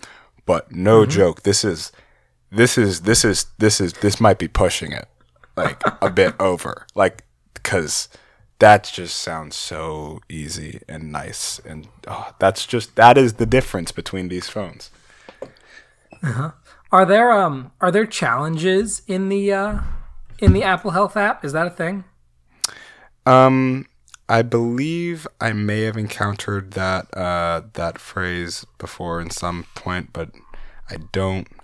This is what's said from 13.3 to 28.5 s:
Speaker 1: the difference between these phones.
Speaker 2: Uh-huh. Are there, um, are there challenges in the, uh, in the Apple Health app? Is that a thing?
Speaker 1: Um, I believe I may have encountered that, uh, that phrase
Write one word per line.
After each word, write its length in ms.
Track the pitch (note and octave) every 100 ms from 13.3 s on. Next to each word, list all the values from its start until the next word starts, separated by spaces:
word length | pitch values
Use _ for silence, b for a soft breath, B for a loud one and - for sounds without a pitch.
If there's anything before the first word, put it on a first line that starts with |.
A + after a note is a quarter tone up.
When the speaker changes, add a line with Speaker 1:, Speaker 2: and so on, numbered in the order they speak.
Speaker 1:
the 120 | G#2+ A2+
difference 460 | B2+ - F#2+ D#2+
between 360 | - - F#2+ F2+
these 220 | F2+ -
phones. 420 | A2 F2+ - - B B B B B B B B B B B B -
Speaker 2:
Uh-huh. 300 | C#3+ A2+ D#3 - b b _
Are 140 | F#3 F#3
there, 260 | G#3 A#3+
um, 400 | G#3 F3 C3+ B2+ -
are 80 | F3+
there 140 | G3 A3
challenges 960 | - C3+ A#2+ D#3 D#3+ F#3 F#3+ A3 - -
in 220 | F#3+ F#3+
the, 220 | G3 G3+
uh, 280 | G3 G#3 G#3 B B B - - -
in 140 | G3
the 80 | F#3+
Apple 280 | G3+ F3+ G3+
Health 260 | F3 G3 G#3+
app? 260 | G3+ -
Is 80 | C#3+
that 120 | D#3 F3
a 40 |
thing? 320 | F3 E3+ G3 - _ _ _ _ B B B B B B _ -
Speaker 1:
Um, 600 | B2+ C3 C3 C3 C3 - _ _ - -
I 120 | A2+
believe 840 | A#2 A#2 A#2 B2 D3+ E3+ E3+ D#3+ D#3 -
I 100 | A2+
may 280 | G#2+ G#2 G#2+
have 160 | A2 A2
encountered 720 | G#2+ - G#2 G2+ - G2+ F#2+
that, 440 | F#2+ F#2 F#2 - -
uh, 480 | F2+ F2 E2+ E2 -
that 260 | - E2+ E2
phrase 640 | - F#2 F2+ F2+ F2